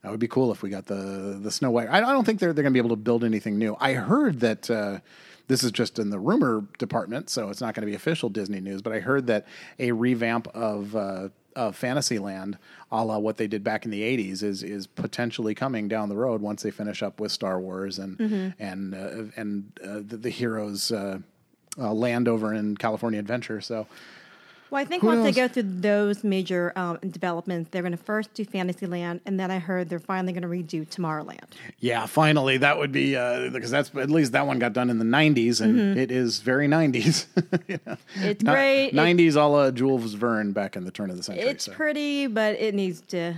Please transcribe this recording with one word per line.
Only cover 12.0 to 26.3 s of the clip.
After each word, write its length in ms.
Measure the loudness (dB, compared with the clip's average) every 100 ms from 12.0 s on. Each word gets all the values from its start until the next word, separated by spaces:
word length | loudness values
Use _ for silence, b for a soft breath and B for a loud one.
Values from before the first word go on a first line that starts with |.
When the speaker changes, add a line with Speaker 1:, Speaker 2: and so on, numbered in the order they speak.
| 0 -2 -4 -8 -10 -12 B B B
Speaker 1:
a 120 | -2 0
la 120 | 0
what 180 | -2 -2
they 100 | -2
did 160 | -2
back 220 | -2 -2 -4
in 60 |
the 120 | -4
eighties, 400 | 0 0 -2 -4
is, 180 | -4 -4
is 220 | -6 -10 -10
potentially 680 | -8 -6 -4 -6 -4 -4 -4
coming 320 | -4 -4 -2
down 220 | -2 -2
the 80 | -2
road 240 | -2 -2
once 200 | -4 -4
they 80 | -6
finish 300 | -6 -8 -4
up 160 | -6 -4
with 120 | -6
Star 280 | -4 -2 -2
Wars 380 | -4 -6 -6 -6
and, 180 | -10 -4
Speaker 2:
Mm-hmm. 300 | -2 0 -2 -6
Speaker 1:
and, 300 | -10 -6 -8 -8
uh, 360 | -8 -8 -10 -8
and, 360 | -6 -6 -8 -14
uh, 180 | -12 -10 -10
the, 120 | -6
the 120 | -6
heroes, 640 | -2 -2 -2 -4 -4 -2
uh, 280 | -2 -4 -6 -10 _ _ _ _ -6
uh, 140 | -2
land 340 | 0 0 2 2
over 260 | 2 0
in 220 | -2 -2 -2
California 420 | -2 -2 -2 -2
Adventure. 400 | -2 -4 -4 -8
So 240 | -6 -6 -8 B B B B B B B B
Speaker 2:
Well, 100 | -6
I 40 | -2
think 160 | 2
Speaker 1:
who 60 | 4
Speaker 2:
once 100 | 6
they 60 | 4
Speaker 1:
knows? 100 | 4
Speaker 2:
go 120 | 2
through 320 | 2 -2 0
those 420 | 2 4 2 0
major, 480 | 0